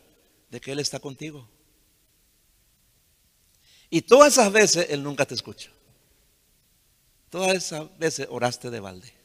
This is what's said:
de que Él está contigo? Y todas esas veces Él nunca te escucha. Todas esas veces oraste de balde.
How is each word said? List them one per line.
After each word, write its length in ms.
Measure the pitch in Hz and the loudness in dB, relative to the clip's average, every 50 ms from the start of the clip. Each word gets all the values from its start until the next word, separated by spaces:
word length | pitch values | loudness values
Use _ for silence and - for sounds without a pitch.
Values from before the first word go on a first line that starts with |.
| _ _ _ _ _ _ _ _ _ _ | _ _ _ _ _ _ _ _ _ _
de 100 | - 120 | -18 -16
que 120 | - - 139 | -14 -10 -8
Él 60 | 143 | -8
está 200 | 143 - - 131 | -8 -8 -8 -10
contigo? 500 | - 147 135 - 151 160 151 147 120 110 _ _ _ _ _ _ _ _ _ _ _ _ _ _ _ _ _ _ _ _ _ _ _ _ _ _ _ _ _ _ _ _ _ _ _ _ _ _ _ _ _ _ _ _ _ _ _ _ | -14 -14 -16 -14 -16 -16 -16 -18 -20 -20 _ _ _ _ _ _ _ _ _ _ _ _ _ _ _ _ _ _ _ _ _ _ _ _ _ _ _ _ _ _ _ _ _ _ _ _ _ _ _ _ _ _ _ _ _ _ _ _
Y 140 | - 165 - | -2 -2 4
todas 300 | - 226 269 294 294 - | 6 8 8 10 8 8
esas 180 | 269 233 202 | 4 2 4
veces 360 | 196 220 208 170 151 165 175 - | 4 4 4 4 2 0 -2 -2
Él 120 | 147 143 | -4 -6
nunca 240 | 139 147 143 135 139 | -6 -8 -4 -4 -4
te 80 | - 127 | -4 -4
escucha. 380 | 113 - - 101 - - - _ _ _ _ _ _ _ _ _ _ _ _ _ _ _ _ _ _ _ _ _ _ _ _ _ _ _ _ _ _ _ _ | -10 -12 -12 -16 -18 -18 -20 _ _ _ _ _ _ _ _ _ _ _ _ _ _ _ _ _ _ _ _ _ _ _ _ _ _ _ _ _ _ _ _
Todas 240 | - 175 190 185 190 | -8 -4 -2 0 0
esas 420 | 185 165 - 165 151 156 156 - - | -2 -2 -8 -10 -10 -12 -14 -12 -6
veces 300 | 160 160 143 - 131 - | -4 -4 -4 -4 -10 -10
oraste 400 | 127 123 120 123 123 - - 127 | -6 -4 -4 -4 -4 -4 -12 -12
de 120 | 120 110 | -12 -12
balde. 320 | 98 98 92 92 - - - _ _ | -12 -14 -16 -18 -20 -20 -20 _ _